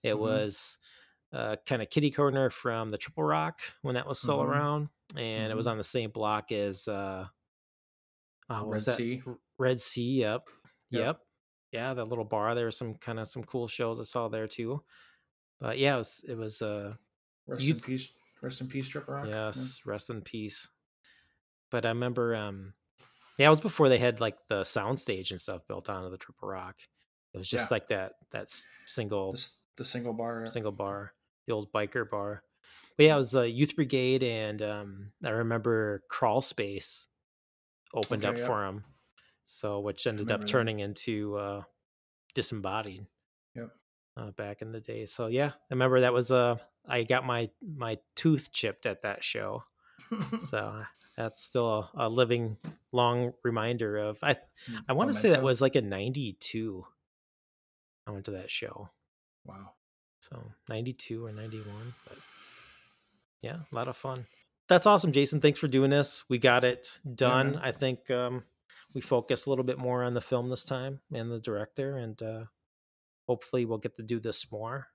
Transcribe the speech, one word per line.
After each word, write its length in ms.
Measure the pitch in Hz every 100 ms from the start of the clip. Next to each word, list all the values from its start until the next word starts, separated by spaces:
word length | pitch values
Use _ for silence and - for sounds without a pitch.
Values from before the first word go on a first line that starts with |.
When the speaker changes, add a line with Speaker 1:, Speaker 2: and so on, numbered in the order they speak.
Speaker 1:
It 100 | 123
Speaker 2:
Mm-hmm. 80 | 107
Speaker 1:
was, 560 | 110 107 107 101 - - - - - _ _
uh, 240 | 131 110 107 -
kinda 200 | 127 107
kitty 260 | - 147
corner 380 | 139 143 139 131
from 420 | - 127 113 110
the 60 | 104
Triple 260 | - 156
Rock 380 | 151 156 156 - - -
when 140 | 139 123
that 100 | -
was 120 | 135
still 200 | - 143
Speaker 2:
Mm-hmm. 120 | 143
Speaker 1:
around, 380 | 143 147 151 151 _ _ 147
and 360 | 113 110 110
it 40 | 110
was 100 | 113
Speaker 2:
Mm-hmm. 60 |
Speaker 1:
on 60 | 110
the 60 |
same 260 | 101 127 113
block 400 | 113 107 107 -
as, 360 | 107 101 92 -
uh, 400 | 98 98 95 92 _ _ _ _ _ _ _ _ _ _ _ _
uh, 100 | 110
what 80 | 107
was 200 | 107 107
Speaker 2:
Red 60 |
Speaker 1:
that? 40 | 120
Speaker 2:
Sea. 260 | 117 127 131
Speaker 1:
R-, 140 | 120 _ _
Red 220 | 127 127
Sea, 400 | - - 120 135
yep. 260 | 110 117 - - _ _ _
Speaker 2:
Yep. 120 | 120 113
Speaker 1:
Yep. 140 | 160 _ _ _ _ _
Yeah, 220 | 113 123 127
that 100 | 113
little 200 | 120 107
bar, 280 | 110 107 117
there 100 | 117
was 120 | 110
some 180 | 117 107
kinda, 300 | - 113 107
some 180 | - 113
cool 220 | 131 120
shows 320 | - 117 113
I 40 |
saw 240 | 113 123 113
there 200 | 110 110
too. 360 | - 117 143 _ - - _ _ _ _ _
But 180 | 117 123
yeah, 160 | 135 135
it 20 |
was, 280 | 110 - -
it 80 | 117
was, 240 | 110 107
uh, 340 | 110 104 101 110 _ _ _ _ -
Speaker 2:
Rest 160 | 131
Speaker 1:
youth 140 | 135 160
Speaker 2:
in 60 |
peace. 260 | - 131 131 _ _ _
Rest 200 | 127 127
in 60 | 131
peace, 200 | 135 135
Triple 240 | 147 139
Rock. 140 | 139 113
Yeah. 180 | 107 110
Speaker 1:
Yes, 360 | 107 131 131 -
rest 240 | 104 -
in 120 | 113
peace. 460 | 92 113 107 - - _ _ _ _ _ _ _ _ _ _
But 140 | 123 117
I 40 |
remember, 460 | 117 123 120 117 113
um, 380 | 104 98 95 - _ _ - _ _ -
yeah, 80 | 143
it 20 |
was 120 | 156
before 280 | 196 - 143
they 80 | 123
had, 240 | 123 117
like, 160 | 113 - _
the 140 | 104
soundstage 680 | 95 - 101 135 - 95 95
and 100 | 92
stuff 240 | - 90 _
built 220 | 101 87
onto 200 | 95 92
the 60 | 92
Triple 300 | - - 101
Rock. 300 | 95 92 - - _ _ _ _
It 40 | -
was 120 | 95
just 220 | 120 117
Speaker 2:
Yeah. 40 | 113
Speaker 1:
like 120 | -
that, 260 | 101 95 - _
that 120 | 113
s-, 260 | 101 - - - -
single 460 | - 107 101 95
Speaker 2:
The 60 | -
s-, 200 | - - _ -
the 80 | -
single 280 | 127 120
bar, 280 | 113 117 117
yeah. 40 | 113
Speaker 1:
single 260 | 113 107
bar, 440 | 98 98 101 101 _ _ _ -
the 60 |
old 180 | 110 104
biker 340 | 107 104 127 110
bar. 360 | 104 101 104 _ _ - - - -
But 100 | 151
yeah, 80 |
it 40 | 147
was, 180 | 123 131
uh, 60 |
Youth 340 | 120 117 147 -
Brigade, 460 | 135 135 127 131
and, 400 | 127 113 110 104
um, 520 | 104 104 101 98 101 _
I 60 | 135
remember 760 | 110 113 117 110 113 107 101 _
Crawl 320 | - 120 113
Space 680 | 131 - 101 98 - - - _ _ _ _ _ _ _ _
opened 300 | 120 104 110
Speaker 2:
Okay, 120 | 101 120
Speaker 1:
up 20 |
Speaker 2:
yeah. 60 | 120
Speaker 1:
for 200 | 107 98
'em. 200 | 101 101 _ _ _ _ _ -
So, 340 | - 107 101
which 260 | 101 98 -
ended 200 | 107 113
up 100 | 104
Speaker 2:
Remember 40 | 104
them. 60 |
Speaker 1:
turning 280 | 131 113 107
into, 580 | 101 101 - 107 104 101
uh, 260 | 101 101 98 _ _ _ _ _ _ -
Disembodied, 720 | - 110 95 104 107 92 98 _ _ _ _ -
Speaker 2:
Yep. 200 | 117 _ _ _ _ -
Speaker 1:
uh, 160 | 110
back 300 | 98 104 101
in 100 | 110
the 60 | 113
day. 240 | 107 113 107
So, 200 | - 113
yeah, 220 | 123 143
I 160 | - _
remember 300 | 127 131 127
that 120 | 127
was, 180 | 123 120
uh, 260 | 127 120 117 - _ -
I 180 | 123
got 220 | 113 127 127
my, 240 | 120 113 _
my 380 | 214 147 117 113 _ -
tooth 360 | 165 151 -
chipped 340 | - 110 - 117
at 160 | 95
that 220 | 104 101
show. 400 | - 113 101 113 - _ _ - -
Speaker 2:
<laughs> 260 | 220 143 226
Speaker 1:
So, 460 | 175 107 104 107 107 - - -
that's 280 | 113 -
still 480 | - 127 117 107 104 -
a, 120 | 117
a 20 |
living, 480 | 117 120 120 113 107 - - _
long 420 | 123 120 120 123 -
reminder 540 | 123 113 110 120 110 107
of, 220 | 104 107
I, 120 | 143 139 - _ -
Speaker 2:
Mm, 160 | 113 -
Speaker 1:
I 40 |
wanna 200 | 135 254
say 160 | 220 220
that 60 | 147
Speaker 2:
memento? 100 | 131
Speaker 1:
was, 160 | 120
like, 140 | 135 139
a 60 |
ninety-two. 1040 | 107 98 104 131 123 92 - 113 110 95 - _ _ _ _ _ _ _ _ _ _ _ -
I 40 |
went 140 | 101 101
to 60 |
that 180 | 95 95
show. 400 | - 110 - 101 _ _ _ _ _ -
Speaker 2:
Wow. 280 | 196 190 _ _ _ _ _
Speaker 1:
So, 220 | - 120 110 104 -
ninety-two 560 | 110 123 123 - 113 117
or 60 |
ninety-one, 600 | 107 110 110 104 101 120 120 -
but 100 | - - - - - - - _ _ _ _ _ _
yeah, 180 | 117 165 147
a 40 | 127
lot 120 | 117
of 80 | 127
fun. 280 | 135 131 117 _ _ _ _
That's 180 | 180 208
awesome, 240 | 208 180
Jason. 280 | 139 139 151
Thanks 180 | 151 147
for 80 | 151
doing 240 | 131 135
this. 320 | 143 139 - -
We 100 | 123
got 240 | 131 123
it 360 | 123 123 - - 139
Speaker 2:
Yeah, 60 | 117
Speaker 1:
done. 360 | 127 127 135
Speaker 2:
man. 80 | 143
Speaker 1:
I 100 | 135
think, 380 | 113 131 123 -
um, 340 | 123 123 127 - _ _ - -
we 80 | 135
focused 440 | - 123 117 123 -
a 20 |
little 160 | 131 127
bit 120 | 135
more 260 | 123 123
on 100 | 123
the 80 | 120
film 280 | - 123 123
this 160 | 127 -
time 360 | 131 131 139 _
and 180 | 131 117
the 80 | 117
director, 580 | 110 104 104 - 135 139
and, 240 | 117 107
uh, 240 | 113 113 110 _ _ _ _ _ _ _ -
hopefully 380 | 120 - 127 117
we'll 120 | 110
get 180 | 113 -
to 60 |
do 160 | 110 117
this 320 | 113 104 -
more. 360 | 107 113 135 131